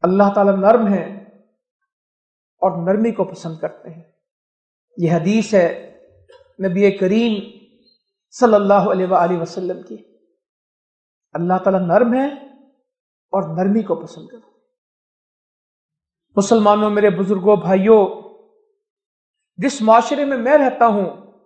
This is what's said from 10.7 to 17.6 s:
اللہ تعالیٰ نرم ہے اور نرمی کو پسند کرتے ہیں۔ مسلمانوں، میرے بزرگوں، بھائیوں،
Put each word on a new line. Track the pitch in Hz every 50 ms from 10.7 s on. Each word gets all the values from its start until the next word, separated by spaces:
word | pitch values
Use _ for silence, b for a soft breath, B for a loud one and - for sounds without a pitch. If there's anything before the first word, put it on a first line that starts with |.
| _ _ _ _ _ _ _ _ _ _ _ _
اللہ | _ 151 170 175 185 185 185
تعالیٰ | 202 190 190
نرم | 190 175 165 208 247 233 233
ہے | 240 269 294 285 - - - - _ _ _ _ _ _ _ _ _ _ _ _ _ _ _
اور | - 196 185 160 160 165
نرمی | 185 202 202 226 208
کو | - 170
پسند | 165 165 - - 165 - 247
کرتے | 254 226 _ _
ہیں۔ | _ _ _ _ _ _ _ _ _ _ _ _ _ _ _ _ _ _ _ _ _ _ _ _ _ _ _ _ _ _ _ _ _ _ _ _ _
مسلمانوں، | - 196 202 240 226 208 208 208 208 214 214
میرے | 208 208 208 208
بزرگوں، | 185 165 196 185 208 190 175 202 208
بھائیوں، | 196